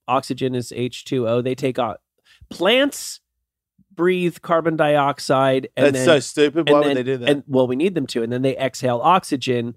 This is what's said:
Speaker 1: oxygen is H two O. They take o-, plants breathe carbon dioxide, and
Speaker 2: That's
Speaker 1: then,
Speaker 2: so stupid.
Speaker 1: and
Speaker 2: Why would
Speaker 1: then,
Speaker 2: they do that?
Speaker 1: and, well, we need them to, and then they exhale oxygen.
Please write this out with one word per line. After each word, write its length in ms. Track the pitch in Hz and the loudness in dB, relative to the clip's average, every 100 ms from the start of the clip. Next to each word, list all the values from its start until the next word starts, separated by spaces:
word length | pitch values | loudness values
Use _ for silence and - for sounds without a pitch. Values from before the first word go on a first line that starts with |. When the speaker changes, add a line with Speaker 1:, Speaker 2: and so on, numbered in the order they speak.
| - | -4
Speaker 1:
oxygen 460 | 131 - 127 131 | -2 -2 -4 -4
is 180 | 127 120 | -4 -6
H 300 | - 123 - | -8 -8 -8
two 240 | - 135 113 | -6 -4 0
O. 140 | 120 | -2
They 120 | 123 127 | -2 -4
take 220 | 135 123 | -4 -2
o-, 180 | 117 - _ _ _ _ - | -4 -6 _ _ _ _ -20
plants 720 | - 180 254 285 - - - _ _ _ _ _ _ _ | -2 2 2 0 -4 -12 -16 _ _ _ _ _ _ _
breathe 440 | - 180 185 175 - | -2 0 0 -2 -4
carbon 340 | - 165 160 160 | 0 0 2 2
dioxide, 920 | 151 147 139 139 - 135 135 131 131 - | 2 4 2 -2 0 2 4 2 -2 2
and 100 | 139 | 2
Speaker 2:
That's 120 | 135 | 4
Speaker 1:
then, 80 | 131 | 4
Speaker 2:
so 140 | 147 | 4
stupid. 480 | 117 - 147 151 147 | 2 0 2 2 2
Speaker 1:
and 20 | |
Speaker 2:
Why 80 | 147 | 2
would 80 | 147 | 4
Speaker 1:
then, 80 | 131 | 0
Speaker 2:
they 60 | |
do 140 | 123 131 | -2 -2
that? 100 | 123 | 0
Speaker 1:
and, 140 | 143 151 | 0 2
well, 200 | 131 127 | 2 2
we 100 | 127 | 2
need 180 | 185 | 0
them 120 | 170 131 | -2 -4
to, 140 | 123 | -4
and 100 | 113 | -4
then 100 | 123 | -2
they 140 | 131 127 | -2 -2
exhale 440 | 131 - 127 120 | -4 -4 -2 0
oxygen. 720 | 143 185 - 135 131 120 117 | 2 2 0 -4 -2 -2 -4